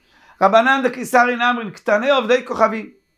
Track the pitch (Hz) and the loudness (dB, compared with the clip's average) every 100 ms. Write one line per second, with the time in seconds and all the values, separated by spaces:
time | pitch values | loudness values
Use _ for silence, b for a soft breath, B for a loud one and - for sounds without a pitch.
0 | b b b b 190 220 247 269 247 247 | b b b b 2 4 4 0 -2 -6
1 | 220 247 247 240 240 240 214 - - 208 | -2 2 2 0 -2 -2 -8 -10 -2 -2
2 | 262 277 220 254 247 214 220 220 - _ | 2 0 2 -2 -2 -2 0 -2 -12 _
3 | _ | _